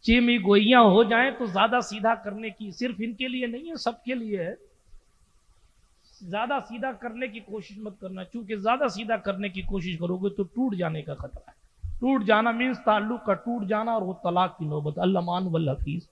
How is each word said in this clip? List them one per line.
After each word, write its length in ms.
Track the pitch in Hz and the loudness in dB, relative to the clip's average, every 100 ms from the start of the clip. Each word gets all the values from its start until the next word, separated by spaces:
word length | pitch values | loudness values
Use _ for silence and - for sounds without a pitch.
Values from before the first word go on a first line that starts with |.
चेमी 320 | - 233 240 240 | 6 4 6 2
गोइयां 440 | 185 202 208 254 | 6 6 8 8
हो 180 | 226 190 | 10 8
जाएं 280 | 226 226 262 | 6 4 2
तो 120 | - 233 | 0 -4
ज्यादा 340 | 185 214 247 | 2 4 2
सीधा 320 | 220 208 214 226 | -2 -2 0 0
करने 340 | 208 202 220 | -4 -8 -10
की, 200 | - 214 | -10 -14
सिर्फ 280 | 170 247 190 | -6 -6 -4
इनके 280 | 226 214 262 | -8 -6 -6
लिए 180 | 254 240 | -4 -6
नहीं 220 | 233 330 | -8 -10
है, 80 | 330 | -6
सबके 360 | - 233 - | -6 -6 -6
लिए 280 | 254 220 202 | -6 -4 -6
है, 140 | 170 214 _ _ _ - _ _ _ _ _ _ _ _ _ _ _ _ | -6 -8 _ _ _ -20 _ _ _ _ _ _ _ _ _ _ _ _
ज्यादा 380 | 185 196 240 285 | -8 -4 -2 -2
सीधा 320 | - 233 269 | -4 -8 -8
करने 340 | 240 240 226 254 | -8 -12 -8 -10
की 120 | 214 | -10
कोशिश 360 | 202 214 - 202 | -12 -12 -12 -14
मत 160 | 208 196 | -14 -12
करना, 240 | 185 185 | -14 -12
क्योंकि 320 | 185 240 202 214 | -12 -12 -8 -4
ज्यादा 320 | 202 254 277 | 0 2 0
सीधा 260 | 190 220 226 | -2 -4 -4
करने 300 | - 190 202 | -2 -4 -4
की 140 | 185 | -6
कोशिश 320 | - 196 175 165 | -4 -4 -4 -4
करोगे 320 | 175 180 196 | -4 -2 -4
तो 120 | 202 190 | -2 -6
टूट 280 | - 262 196 | -2 -2 0
जाने 260 | 170 160 | -4 -4
का 120 | 151 | -8
खतरा 300 | 139 131 - - | -10 -10 -14 -20
है। 80 | - _ _ - - | -20 _ _ -10 -4
टूट 240 | 240 269 | 0 2
जाना 280 | 202 214 226 | 4 4 4
means 240 | 226 254 247 | 0 -2 0
ताल्लुक 440 | - 214 214 240 - | 2 2 2 -4 -2
का 80 | 190 | -2
टूट 280 | - 240 190 | 0 -6 -2
जाना, 280 | 214 226 | -2 0
और 80 | 226 | -2
वो 100 | 185 180 | -2 -4
तलाक 320 | 180 175 185 - | -2 2 0 0
की 80 | 156 | -4
नौबत, 320 | 151 147 147 | -4 -4 0
अल्लाह 220 | 180 190 | 0 0
मान 240 | 175 175 185 | 0 -2 0
वल 200 | 165 156 | 0 0
हफीज। 360 | 131 - 165 - | -2 -4 -6 -10